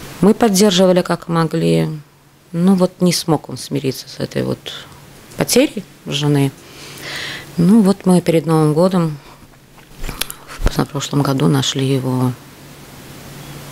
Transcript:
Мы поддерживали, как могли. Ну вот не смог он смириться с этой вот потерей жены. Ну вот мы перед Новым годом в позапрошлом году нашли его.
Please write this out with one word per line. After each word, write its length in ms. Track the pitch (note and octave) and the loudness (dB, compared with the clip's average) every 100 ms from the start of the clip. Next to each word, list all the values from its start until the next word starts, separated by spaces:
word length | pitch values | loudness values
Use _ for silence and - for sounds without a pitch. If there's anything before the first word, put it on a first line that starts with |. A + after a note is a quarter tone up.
| - - | -14 0
Мы 140 | F#3+ | 2
поддерживали, 680 | G#3+ A#3 F#3+ G#3+ F3+ F#3 F3+ | 4 2 4 4 4 4 4
как 260 | F3+ E3+ - | 0 -4 -2
могли. 600 | E3 D#3+ E3 E3+ E3 D#3+ D#3 - _ _ _ _ | 0 0 0 0 0 0 -6 -14 _ _ _ _
Ну 220 | E3+ F3+ | 0 2
вот 160 | F#3+ F3+ - | 4 2 2
не 120 | F3+ | 0
смог 340 | D#3+ - D3 - | 0 0 -2 -2
он 80 | B2+ | -14
смириться 500 | - C#3+ C#3 - - | -6 -4 -4 -6 -12
с 120 | - | -10
этой 220 | C#3 C#3 | -8 -4
вот 160 | B2+ B2+ - - - - - - - - | -4 -6 -8 -16 -18 -20 -20 -20 -16 -6
потерей 460 | - A#3+ D4+ G#3+ - - D#3+ | 0 2 2 -2 -14 -16 -8
жены. 440 | C#3+ D3 C#3+ C#3 - - - - - - - - - - - | -4 0 2 0 -4 -20 -20 -18 -16 -14 -12 -12 -14 -12 0
Ну 220 | E3+ A3+ | 4 6
вот 240 | F#3+ F#3+ F#3 | 4 2 2
мы 140 | F3+ | 2
перед 240 | E3+ E3 D#3 | 4 0 2
Новым 280 | D#3+ D3+ | 2 2
годом 420 | D3+ F#3 F#3 E3 D3 - - - - _ - - - - - - - - | 2 2 2 -2 -4 -16 -20 -20 -20 _ -20 -20 -12 -10 -8 -10 -12 -16
в 220 | - - | -4 -2
позапрошлом 540 | - - C#3+ - C#3+ | -2 -4 -6 -4 -2
году 260 | C#3 C3+ D#3 | 0 2 2
нашли 380 | C#3+ C3+ C#3 C3+ | 2 0 -2 -2
его. 460 | C3+ C3 B2+ B2+ B2 - - - - - - - - - - - - - | -2 -2 -2 -2 -4 -14 -20 -20 -20 -20 -20 -20 -20 -18 -18 -18 -18 -16